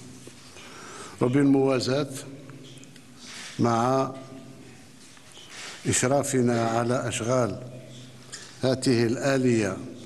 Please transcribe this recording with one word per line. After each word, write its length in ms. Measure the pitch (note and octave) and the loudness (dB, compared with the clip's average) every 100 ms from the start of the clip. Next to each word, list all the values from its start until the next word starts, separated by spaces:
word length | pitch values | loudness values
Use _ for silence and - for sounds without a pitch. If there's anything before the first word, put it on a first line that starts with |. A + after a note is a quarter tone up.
| - - - - - - - - - - - - | -16 -18 -18 -20 -20 -18 -18 -16 -16 -14 -10 0
وبالموازاة 880 | B2 C#3 C#3+ C3+ C3+ B2+ A2+ C#3 C#3+ - - - - - - - - - - - - - - - | 2 4 6 6 6 2 2 0 -2 -8 -12 -16 -16 -18 -18 -18 -20 -20 -20 -20 -16 -14 -8 0
مع 520 | A#2 A#2 B2 C3+ C3+ - - - - - - - - - - - - - - - - - - | 2 4 4 2 0 -4 -14 -16 -18 -18 -20 -20 -20 -20 -20 -20 -20 -20 -18 -14 -14 -8 0
إشرافنا 800 | - B2+ C#3 C3 C3 A#2+ A#2 A2+ | 2 4 4 4 4 4 4 2
على 400 | A#2 A#2 C3 B2 | 2 2 0 -2
أشغال 560 | - A2 B2+ A2+ F#2 - - - - - - - - - - | -4 0 2 2 -2 -10 -16 -16 -18 -18 -20 -16 -16 -16 -4
هذه 440 | B2+ B2+ C#3 A#2 A#2 | 0 2 4 4 4
الآلية 720 | B2+ C#3+ C3+ B2+ A2+ G2 F#2+ - - | 2 2 2 4 4 2 -2 -8 -14